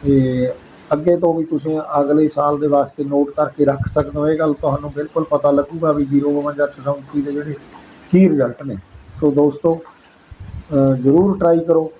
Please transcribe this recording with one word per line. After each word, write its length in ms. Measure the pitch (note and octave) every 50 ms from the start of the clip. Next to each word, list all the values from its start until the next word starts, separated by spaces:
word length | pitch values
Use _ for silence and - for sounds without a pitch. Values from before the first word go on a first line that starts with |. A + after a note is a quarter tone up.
| -
ਤੇ 440 | C#3+ C#3 C3+ C3 C3 B2+ B2+ B2+ B2+ B2 - - - - - - - D3+
ਅੱਗੇ 240 | D3 D3+ F3 F3
ਤੋਂ 180 | E3+ F3 E3+ E3
ਵੀ 100 | E3 D#3+
ਤੁਸੀਂ 360 | D#3+ D#3 C#3+ C#3 D#3 D#3 D#3 D3+ D3 D3+ D3
ਅਗਲੇ 280 | C#3+ C#3 D3 D3+ D#3 D3+
ਸਾਲ 300 | D3+ D3 D3 D3 D3 C#3+
ਦੇ 80 | D3
ਵਾਸਤੇ 380 | D3+ C#3+ C#3+ C#3 C#3 - - D3
ਨੋਟ 260 | C#3 C#3+ C#3+ C#3+ C#3
ਕਰਕੇ 340 | C#3+ - D3+ C#3 - - D3
ਰੱਖ 240 | C#3 C#3 C#3 - -
ਸਕਦੇ 320 | - D3+ D3 C#3+ C#3+ D3
ਹੋ। 80 | D3 D3+
ਇਹ 100 | D#3+ D#3
ਗੱਲ 160 | D#3+ D#3 D3
ਤੁਹਾਨੂੰ 380 | - - D3+ C3+ C#3 D3 D3 C#3
ਬਿਲਕੁਲ 320 | C#3+ D3+ D3+ - E3 D#3+
ਪਤਾ 260 | - D3+ C#3+ - D3
ਲੱਗੂਗਾ 420 | C#3+ C#3+ C#3 C#3+ E3 E3 E3 D#3 D3
ਵੀ 120 | D3 C#3+
ਜ਼ੀਰੋ 360 | C3+ C#3 C#3+ C#3+ C#3+ C#3+ C#3+
ਬਵੰਜਾ 260 | C#3+ D3 C#3+ C#3 D3
ਚੌਂਤੀ 560 | C#3 - - C3 C#3 C#3+ C#3 C3+ - - D3 C#3
ਦੇ 100 | C#3+ C#3
ਜਿਹੜੇ 200 | D3 D3 D3+ C#3+ - - - - - - - - - - - -
ਕੀ 160 | F3+ F#3+ F3+
ਰਿਜ਼ਲਟ 340 | D#3 C#3+ B2+ A#2+ A#2+ - C#3+
ਨੇ। 140 | C#3 A2 F#2+ - _ - - - - - -
ਸੋ 100 | - D3
ਦੋਸਤੋ, 480 | C#3 C#3+ D3 D3 C#3+ D3 - E3+ E3 E3
ਅਹ, 1160 | E3 - - _ _ _ _ _ _ _ - _ - - - - - - D3+ C#3 C3+ C3+ C3+
ਜ਼ਰੂਰ 440 | B2+ B2 C3+ C#3 E3+ F#3 G3+ F#3+ F#3+
ਟਰਾਈ 200 | F3+ E3+ E3+ E3
ਕਰੋ 340 | E3 E3 E3 D#3+ D#3+ D#3+ - -